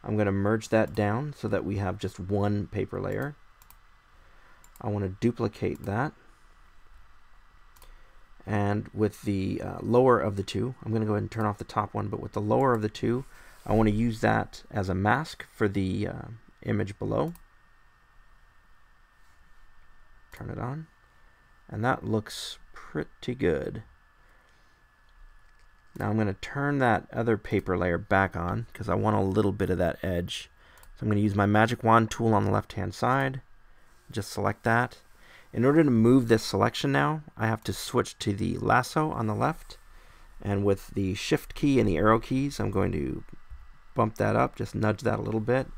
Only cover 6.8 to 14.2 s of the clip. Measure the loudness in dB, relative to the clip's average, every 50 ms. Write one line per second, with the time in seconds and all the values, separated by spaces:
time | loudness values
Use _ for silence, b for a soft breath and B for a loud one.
6.8 | -20 -20 -20 -20 -20 -20 -20 -20 -20 -20 -20 -20 -20 -20 -20 -20 -20 -20 -20 b
7.8 | b b b b b b b b b b b -18 -8 -2 -2 0 0 0 0 -2
8.8 | -4 -6 -2 0 0 0 0 -4 -4 -2 0 0 0 -2 -2 -4 -6 -8 -8 -6
9.8 | -2 4 4 6 8 8 6 4 4 0 -2 -4 -6 -4 -4 -4 -4 -4 -6 -8
10.8 | -6 -4 -2 -2 0 0 0 -2 -2 -4 -4 -2 -2 -2 -2 -4 -10 -4 -4 -4
11.8 | -4 -2 -4 -6 -4 -4 -6 -8 -8 -6 -6 -4 0 2 2 4 4 4 2 2
12.8 | 0 -4 -4 -2 -2 0 0 -2 -4 B B B B B B B B 2 4 4
13.8 | 6 4 4 4 2 0 0 0